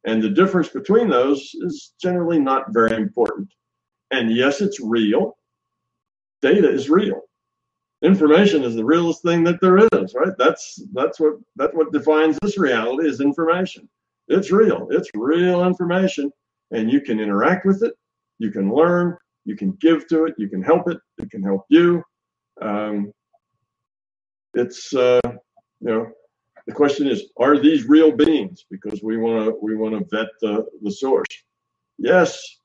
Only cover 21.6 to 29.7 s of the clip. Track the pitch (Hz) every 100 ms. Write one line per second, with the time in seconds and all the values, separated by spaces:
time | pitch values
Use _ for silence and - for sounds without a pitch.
21.6 | - 156 175 175 - _ _ _ _ -
22.6 | 107 104 107 104 101 _ _ _ _ _
23.6 | _ _ _ _ _ _ _ _ _ -
24.6 | 120 - - 135 123 123 123 120 _ _
25.6 | _ _ 120 113 113 - _ _ _ _
26.6 | - - 143 143 139 107 - - 127 143
27.6 | 147 156 117 151 156 123 156 151 95 -
28.6 | _ 95 107 104 107 113 117 113 110 113
29.6 | 107